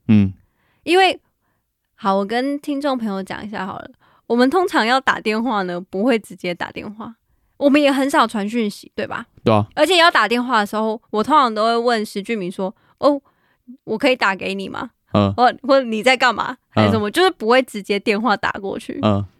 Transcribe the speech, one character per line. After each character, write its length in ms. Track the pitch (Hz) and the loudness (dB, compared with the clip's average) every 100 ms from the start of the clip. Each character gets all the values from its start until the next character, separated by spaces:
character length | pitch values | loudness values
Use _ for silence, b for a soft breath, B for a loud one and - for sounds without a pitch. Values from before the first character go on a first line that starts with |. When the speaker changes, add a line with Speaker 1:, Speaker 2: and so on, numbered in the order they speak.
| - | 2
Speaker 1:
嗯。 260 | 107 98 92 _ _ _ _ | 4 4 -2 _ _ _ _
Speaker 2:
因 160 | - 349 | 0 2
为， 220 | 381 - _ _ _ _ _ _ _ | 2 0 _ _ _ _ _ _ _
好， 220 | _ 208 196 | _ -2 -2
我 100 | 196 | -2
跟 320 | 233 269 285 | -2 -2 -6
听 220 | 302 277 | -6 -4
众 180 | 285 262 | -4 -4
朋 100 | 220 | -4
友 140 | 190 | -6
讲 240 | 190 - 208 | -8 -12 -10
一 20 | |
下 160 | 202 | -10
好 140 | 190 - | -10 -12
了。 120 | - _ _ _ _ | -16 _ _ _ _
我 100 | 233 | 2
们 120 | 262 | 4
通 180 | 339 359 | 4 0
常 180 | 311 220 | 0 2
要 140 | 262 | 2
打 200 | - - | 0 -2
电 220 | 220 214 | -2 -2
话 200 | 233 208 | -2 -2
呢， 180 | 185 175 | -2 -6
不 220 | 185 190 | -8 -2
会 160 | 233 233 | 0 0
直 160 | - 185 | -2 -10
接 180 | 180 | -8
打 160 | 175 - | -6 -8
电 180 | - - | -10 -14
话。 240 | 208 220 226 _ _ _ _ | -14 -16 -18 _ _ _ _
我 140 | 285 | 2
们 100 | 285 | 4
也 120 | 285 | 4
很 160 | 269 277 | 2 0
少 180 | 214 226 | 2 0
传 220 | 220 202 | 0 -4
讯 200 | 233 214 | -4 -4
息， 220 | - - | -6 -14
对 120 | - - | -10 -8
吧？ 200 | - - _ | -8 -12 _
Speaker 1:
对 100 | - | 2
啊。 140 | 110 101 | 2 0
Speaker 2:
而 120 | - 302 | 0 2
且 100 | 359 | 4
要 140 | 339 | 4
打 180 | 311 208 | 4 0
电 140 | 240 | -2
话 180 | 247 233 | 0 -2
的 60 | 202 | -2
时 100 | 214 | -4
候， 240 | 220 220 - | -4 -6 -6
我 120 | 214 | -4
通 160 | 214 302 | 2 2
常 160 | 254 | 2
都 100 | 214 | 0
会 120 | 226 233 | 0 2
问 280 | 240 226 | 0 0
石 180 | 220 208 | -2 -8
俊 140 | 196 233 | -6 -6
明 140 | 180 | -6
说 240 | 190 190 - _ _ | -6 -8 -8 _ _
，“哦， 200 | 269 285 - _ _ _ _ 247 | 0 0 -6 _ _ _ _ -20
我 140 | - 220 | -8 -2
可 120 | 277 | 0
以 60 | 254 | 0
打 180 | 214 | 0
给 200 | 190 190 | -2 -6
你 140 | 196 196 | -8 -8
吗？” 220 | - 247 _ _ | -10 -12 _ _
Speaker 1:
嗯。 200 | 107 101 | 0 0
Speaker 2:
或， 200 | 95 240 - | 4 2 2
或 180 | 247 277 | 2 2
你 220 | 247 220 | 2 0
在 140 | 196 254 | 2 4
干 180 | 254 | 2
嘛？ 220 | 214 - 254 _ | 0 -4 -8 _
还 160 | - | 2
是 60 | 208 | 2
什 80 | 220 | 2
么？ 100 | 208 | -2
Speaker 1:
嗯。 40 | |
Speaker 2:
就 100 | 311 | 2
是 80 | 370 | 0
不 180 | - 220 | 0 2
会 140 | 254 | 2
直 200 | 254 208 | 2 -8
接 160 | 190 202 | -4 -4
电 220 | 214 202 | 0 0
话 160 | 233 202 | 0 0
打 140 | - | -2
过 260 | - 196 - | -6 -8 -10
去。 200 | - - | -10 -2
Speaker 1:
嗯。 220 | 107 202 101 _ | 0 0 -2 _